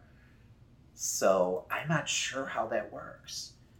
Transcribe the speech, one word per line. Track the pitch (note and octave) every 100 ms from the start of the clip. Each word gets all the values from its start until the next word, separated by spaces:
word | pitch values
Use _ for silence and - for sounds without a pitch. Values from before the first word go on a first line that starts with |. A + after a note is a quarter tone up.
| - - - - - - - - - -
So | - - G#2 F#2+ F2+ F2+ -
I'm | - D3
not | D#3 -
sure | - - C3 C3+
how | B2+ A2+
that | A2+ G#2
works. | C3 - - - - - - - -